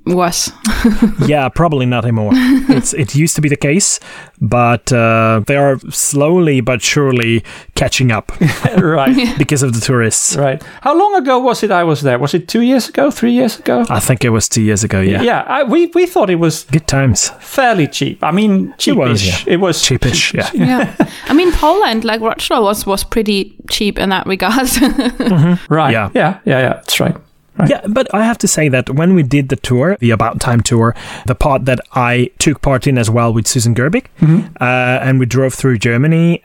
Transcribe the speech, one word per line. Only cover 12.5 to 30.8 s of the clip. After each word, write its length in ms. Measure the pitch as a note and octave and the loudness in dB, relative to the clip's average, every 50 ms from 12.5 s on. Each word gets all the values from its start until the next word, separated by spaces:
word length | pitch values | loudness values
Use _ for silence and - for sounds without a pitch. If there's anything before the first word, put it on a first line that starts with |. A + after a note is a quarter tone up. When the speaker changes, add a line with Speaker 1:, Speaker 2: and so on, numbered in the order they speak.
| - A3 | 0 0
Speaker 3:
years 280 | A#3+ B3 C4+ C4 A3 - | 2 2 2 2 0 -2
ago, 220 | - - C#4 D4 | -2 0 0 0
three 200 | - - - A#3+ | 0 0 0 0
years 280 | A#3+ B3 B3+ A3+ - - | 2 2 2 0 -2 -4
ago? 260 | - - B3 - A#3+ - | -2 -2 0 0 0 0
Speaker 2:
I 100 | - G#2+ | -2 -2
think 240 | - - C3 - - | 0 0 0 0 2
it 40 | B2 | 0
was 180 | A2+ A2+ - - | 0 0 0 0
two 120 | - A#2 | 0 0
years 220 | A2 G#2+ G#2+ F#2+ A2 | 0 2 0 0 -2
ago, 160 | G2+ - F#2+ | 0 0 0
yeah. 220 | F#2+ F#2+ G2 F#2+ | 2 2 0 0
Speaker 3:
Yeah, 200 | - A#3 A3 C#3+ - - | 0 0 0 -2 -2 -2
I, 160 | - C#4 D4 | -2 -2 0
we, 220 | B3 - E4+ F4 E4+ - | 2 2 2 2 2 2
we 100 | F4 F4+ | 0 0
thought 240 | F4 - F#4 C4+ F#3+ | 2 2 0 0 2
it 100 | F3+ E3 | 2 2
was 240 | E3+ E3 D#3 - - | 0 0 -2 -2 -6
Speaker 2:
Good 220 | - C3 D#3+ - - | -2 -2 -2 0 0
times. 420 | C#3 C3+ C3+ C3 G#2 - - - - - | 0 0 2 2 2 0 -2 -4 -6 -12
Speaker 3:
fairly 480 | - - - - C4 A#3+ A3+ F#3+ D3+ C3+ | -16 -8 -2 0 2 2 2 2 0 -2
cheap. 340 | - - C#3 C#3 - - - | -2 -4 -6 -6 -4 -4 -4
I 80 | D#3 | -2
mean, 420 | D#3 F#3+ G#3+ G#3+ G3 F#3+ F#3 - - - - | 0 0 2 2 2 0 0 -4 -6 -4 -2
Speaker 2:
It 100 | - D4 G#3+ | 0 0 2
was, 240 | C#3+ B2 B2 G#2 | 2 0 0 0
Speaker 3:
cheapish. 240 | G2 F#2 F2 - - - | 0 -2 -2 -2 -2 -2
Speaker 2:
yeah. 60 | - | 0
Speaker 3:
It 40 | E3+ | 0
was 200 | G3 F3+ D#3+ - | 0 0 -2 0
Speaker 2:
Cheapish, 500 | - - B2+ A#2 - B2+ A#2 D#3+ - - | -2 -2 -2 0 0 -2 -2 -2 -2 -2
Speaker 3:
cheap. 100 | - - G2+ - - | -2 -4 -4 -4 -2
Speaker 2:
yeah. 120 | C#4 F3 B3+ B3+ B3 A3+ - - - | 0 0 0 0 0 -2 -4 -2 -4
Speaker 1:
Yeah. 100 | E4 - - - - - | -4 -4 -4 -14 -6 0
I 40 | - | 2
mean, 180 | D4+ F4+ F4+ D#4 | 2 2 2 2
Poland, 500 | - - D4+ E4+ G4 G#4+ C#4+ A3+ A3 A3 | 2 2 2 2 2 2 0 0 -2 -2
like, 160 | A3+ A3 A3+ | -4 -4 -2
Wrocław 420 | A3 A3+ - - - - E4+ B3+ G#3+ | -2 -4 -4 -4 -4 -2 0 0 2
was, 220 | G3 G#3 G#3 - | 0 0 -2 -2
was 180 | G3 F#3+ F#3+ - | -4 -4 -4 -4
pretty 500 | - - A#3 A3 G#3 G#3 G3 F#3+ - - - - - | -4 -4 -4 -2 0 0 -2 -2 -4 -10 -20 -12 -8
cheap 280 | - - G#3+ G3+ - - | -4 -2 -2 -2 -2 -2
in 120 | - F#3+ | -2 -2
that 180 | F#3+ F#3 - - | -2 -2 -2 -4
regard. 400 | F#3+ F#3+ F#3 F3+ A3 C4+ C4 B3+ - | -4 -2 -2 0 0 0 0 0 0
<laughs> 60 | - | 0
Speaker 2:
Mm-hmm. 880 | D4 C4 - - C4 B3+ B3 - C4 B3+ F#3+ D#3+ C#3+ F3 F3+ F3 - - | 0 0 0 0 -2 -4 -4 -4 -2 0 2 2 4 2 2 0 -2 -2
Speaker 3:
Right. 200 | D3 D#3+ D#3 C3+ | 0 0 2 2
Speaker 2:
Yeah. 180 | A#2 A2+ G#2 F#2+ - | 0 0 -2 -2 0
Speaker 3:
Yeah, 240 | B3+ F3+ D#3 F#3+ - - | 0 0 0 -2 -2 -2
yeah, 160 | - C#3 C3 | -2 0 2
yeah. 140 | C3 A#2+ - | 2 0 -2
That's 260 | - - - - - | -4 -6 -6 -2 -2
right. 160 | - - - - - _ _ _ _ _ - | 0 -2 -2 -4 -10 _ _ _ _ _ -4
Right. 140 | - - - | -2 0 0
Speaker 2:
Yeah, 120 | C#4+ A#3 - G3 | 0 0 -2 -2
but 240 | G#3+ C4 C4 - - | -2 -2 -2 0 0
I 100 | G3+ A3 | 0 0
have 140 | A3+ A#3 - | 0 0 0
to 80 | - F#3+ | 0 -2
say 200 | - - D#3 D3 | 0 2 0 0
that 200 | B2+ C3 B2 - | 0 0 -2 -2
when 240 | C3 C#3+ E3 F3+ F#3+ | -2 0 2 4 4
we 80 | F3+ | 4
did 280 | D3+ B2 C3+ C#3+ C#3 C3 | 2 2 2 0 0 0
the 60 | C#3+ | -4
tour, 400 | G#2+ - - B2 B2 C3+ F3 G3+ - | -4 -2 -2 0 2 2 0 0 0
the 100 | - A#2 | 0 0
About 300 | A2+ G#2 A2+ A2+ - - | 2 2 0 -2 -2 -4
Time 200 | - - A#2+ A#2 | -2 0 0 0
tour, 340 | A2 - A#2+ A2+ | 2 2 2 2